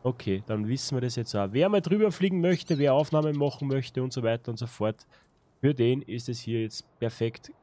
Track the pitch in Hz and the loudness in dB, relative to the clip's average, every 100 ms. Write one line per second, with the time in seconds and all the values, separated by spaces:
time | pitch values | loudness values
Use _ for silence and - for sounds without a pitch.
0 | 127 120 - 95 - 107 107 135 - 131 | -2 -2 -2 -4 -2 -4 -2 -4 -2 -2
1 | 123 120 113 104 98 117 185 208 160 208 | -2 -4 -4 -2 0 2 2 2 2 2
2 | 214 - 190 180 170 175 - 151 143 135 | 2 2 0 2 2 2 0 2 4 4
3 | 151 156 151 147 143 - 139 135 123 - | 4 2 2 2 0 0 -2 -2 -2 -4
4 | 131 127 113 117 - 113 117 - 107 110 | -4 -2 0 -2 -4 -8 -8 -2 -2 -2
5 | _ _ _ _ _ _ 139 139 117 131 | _ _ _ _ _ _ 0 4 2 2
6 | - 117 120 117 - 113 110 - - _ | -2 -8 -6 -8 -4 -2 -2 -6 -14 _
7 | 117 - 113 113 - - | -6 -2 -4 -4 -20 -20